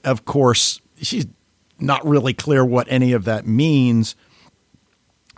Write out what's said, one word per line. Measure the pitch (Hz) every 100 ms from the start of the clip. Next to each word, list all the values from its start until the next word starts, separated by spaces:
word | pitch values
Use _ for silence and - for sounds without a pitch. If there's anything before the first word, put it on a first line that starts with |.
of | 135 117 -
course, | 143 127 117 - - _ -
she's | - 233 113 _ _ _ _ -
not | 139 131 147
really | 143 131
clear | 127 151 139 127
what | 123 117
any | 131 127
of | 120 101
that | 107 110
means. | 113 160 143 123 117 110 - _ _ _ _ _ _ _ _ _ _ _